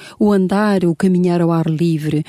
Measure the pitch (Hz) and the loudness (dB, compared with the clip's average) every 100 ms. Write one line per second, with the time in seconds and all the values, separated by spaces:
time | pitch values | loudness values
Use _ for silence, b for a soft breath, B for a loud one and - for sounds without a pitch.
0 | B B 214 202 185 196 214 196 175 160 | B B 0 2 0 0 0 0 0 0
1 | 190 180 180 175 170 165 160 156 170 160 | 0 2 0 0 0 0 -2 -2 -2 -2
2 | 156 147 | -2 -4